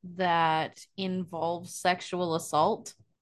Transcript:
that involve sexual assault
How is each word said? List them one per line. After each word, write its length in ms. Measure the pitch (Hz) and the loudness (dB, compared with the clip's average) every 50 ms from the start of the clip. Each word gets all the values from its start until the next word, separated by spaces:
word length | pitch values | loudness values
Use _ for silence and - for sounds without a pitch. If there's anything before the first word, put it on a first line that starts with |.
| - 180 175 | -18 -14 -4
that 640 | 175 185 175 170 170 165 160 160 160 156 - - - - _ _ - | 0 2 4 4 4 4 4 4 2 0 -2 -6 -14 -20 _ _ -6
involve 720 | 190 185 185 185 180 - 175 160 165 170 175 170 175 175 | -4 -4 -2 -4 -6 -6 -6 -4 -2 -2 -2 -4 -6 -10
sexual 640 | - - - 180 180 180 - - - 180 180 170 160 | -12 -2 2 2 2 2 -2 -6 -4 -2 0 0 0
assault 580 | 165 165 - - 151 156 196 220 - - - - _ - _ _ _ | -2 -2 0 2 4 4 4 2 0 -6 -16 -20 _ -20 _ _ _